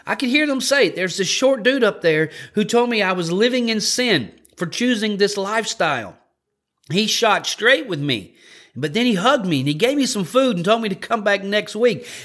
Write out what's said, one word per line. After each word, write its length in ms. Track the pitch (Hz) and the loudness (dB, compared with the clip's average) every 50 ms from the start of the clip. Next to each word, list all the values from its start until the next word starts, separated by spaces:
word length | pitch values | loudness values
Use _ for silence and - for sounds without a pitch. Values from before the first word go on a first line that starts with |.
| - | -8
I 100 | - 214 | -6 -4
could 140 | 214 269 247 | -4 -2 0
hear 160 | 247 294 302 | 0 2 2
them 160 | 294 269 269 | 0 -2 -2
say, 280 | - - 269 285 240 175 | 0 2 2 4 2 2
"There's 280 | - 170 185 185 - | 0 -2 -4 -4 -2
this 100 | - 190 | -2 -2
short 360 | - - - 254 262 269 254 185 | -2 0 2 2 2 2 2 2
dude 200 | 247 269 277 240 | 0 2 2 2
up 180 | 208 - - | 0 0 0
there 300 | - 170 156 156 160 156 - - - - - | 0 2 2 2 0 -2 -4 -12 -14 -6 -2
who 120 | 208 214 | -2 0
told 240 | - - 240 240 240 | 2 2 2 2 2
me 120 | 240 214 | 2 0
I 120 | 196 185 190 | 0 0 0
was 180 | 180 170 165 | -2 -2 -2
living 380 | 170 190 226 247 247 254 240 226 | 0 2 2 2 2 2 0 0
in 100 | 226 214 | -2 -2
sin 540 | - - - - 247 240 202 147 123 180 - _ - - _ | -2 -2 0 0 2 2 2 0 0 -4 -12 _ -20 -16 _
for 80 | - 180 | -8 -8
choosing 520 | 165 - - 233 254 247 208 220 214 208 | -6 -4 0 0 0 2 0 0 -2 0
this 200 | 185 202 196 202 | 0 0 0 0
lifestyle." 800 | 202 196 196 214 226 214 214 - - 180 160 143 123 107 92 82 _ _ _ _ _ _ _ _ _ _ _ _ _ _ - | -2 -4 -2 -2 -2 -2 -4 -2 -2 0 0 0 -2 -4 -8 -12 _ _ _ _ _ _ _ _ _ _ _ _ _ _ -4
He 160 | 147 190 220 | 0 0 0
shot 400 | 214 - - 226 220 196 170 - | 0 0 2 2 2 2 2 -2
straight 400 | - - - 208 240 269 330 311 | -4 -6 0 2 2 2 2 0
with 120 | 240 175 143 | -2 -4 -4
me, 360 | 143 147 127 107 90 - _ _ - - - - - _ - | -2 -2 -2 -2 -4 -8 _ _ -20 -20 -20 -20 -20 _ -10
but 180 | 123 135 156 147 | -6 -4 -2 0
then 120 | 220 240 | 0 2
he 80 | 254 220 | 2 2
hugged 320 | 180 185 247 285 277 196 | 2 2 2 2 2 2
me 140 | 185 165 135 | 0 0 0
and 80 | 127 | 0
he 60 | 143 151 | 0 0
gave 240 | 151 208 247 285 | 0 0 2 2
me 80 | 294 262 | 2 0
some 180 | - - 208 185 | 0 0 -2 -2
food 320 | 147 - 254 269 254 220 | 0 2 2 2 2 2
and 100 | 175 165 | 0 0
told 160 | 190 220 233 | 0 0 0
me 80 | 226 214 | 0 -4
to 60 | 196 | -6
come 280 | - - - 233 233 202 | -6 -6 -4 -4 -2 0
back 200 | 208 202 202 196 | 0 0 0 -2
next 320 | 196 202 214 202 - - | -2 -2 -2 -2 -4 -2
week. 320 | 214 240 247 202 - - - - - - | 0 2 2 0 0 -6 -14 -16 -16 -12